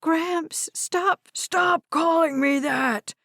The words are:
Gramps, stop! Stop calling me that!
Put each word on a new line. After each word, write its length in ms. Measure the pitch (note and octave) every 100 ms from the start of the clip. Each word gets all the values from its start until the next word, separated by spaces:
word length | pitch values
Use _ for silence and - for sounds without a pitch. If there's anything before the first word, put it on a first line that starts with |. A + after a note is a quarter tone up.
Gramps, 680 | D#4+ D#4+ E4+ F4 D#4+ - -
stop! 560 | - - F4+ F#4+ F4+ _
Stop 500 | - - F4+ F4+ F4+ _
calling 500 | D4+ E4 E4 D#4+ C#4
me 180 | C#4 C#4
that! 540 | C#4+ C4+ C4 A3+ - -